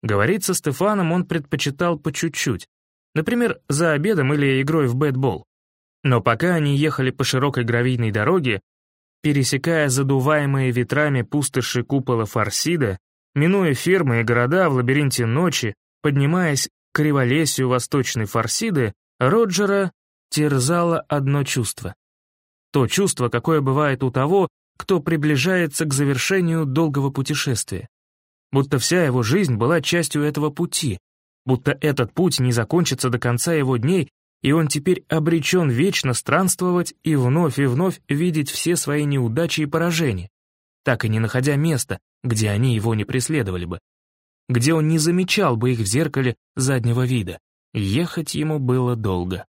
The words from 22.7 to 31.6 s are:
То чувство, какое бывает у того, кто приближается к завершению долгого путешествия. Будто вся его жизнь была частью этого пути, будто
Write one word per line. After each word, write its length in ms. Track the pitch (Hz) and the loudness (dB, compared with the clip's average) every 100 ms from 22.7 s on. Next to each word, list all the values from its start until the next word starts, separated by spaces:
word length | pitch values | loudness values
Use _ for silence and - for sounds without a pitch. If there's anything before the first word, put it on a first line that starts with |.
То 120 | 143 117 | 0 0
чувство, 420 | - 196 - 123 | 2 0 0 -2
какое 320 | 123 135 160 | -2 0 0
бывает 420 | 135 135 151 131 | 2 0 0 0
у 80 | 131 | -2
того, 380 | 131 139 196 180 _ _ _ | 0 0 2 0 _ _ _
кто 220 | - 185 | -2 -2
приближается 880 | 143 165 147 147 160 185 165 - 160 | 0 -2 0 0 2 0 0 -2 -2
к 80 | |
завершению 720 | 135 143 135 - 190 170 165 151 | 0 0 0 0 0 0 0 0
долгого 440 | 131 165 143 139 | 0 0 0 -2
путешествия. 800 | 139 131 147 - 117 - 92 113 _ _ _ _ _ _ | -2 -4 -2 -2 -4 -4 -8 -10 _ _ _ _ _ _
Будто 280 | 135 139 139 | -2 0 0
вся 260 | 117 175 160 | 0 2 2
его 180 | 127 | 0
жизнь 320 | 110 165 180 113 | 2 2 2 0
была 260 | 117 170 | 2 0
частью 420 | - 175 156 151 | 0 -2 -2 -2
этого 260 | 147 147 151 | -2 -2 -4
пути, 500 | 147 175 - 147 92 _ _ _ _ - | -4 -6 -4 -4 -6 _ _ _ _ -2
будто 320 | 127 | 0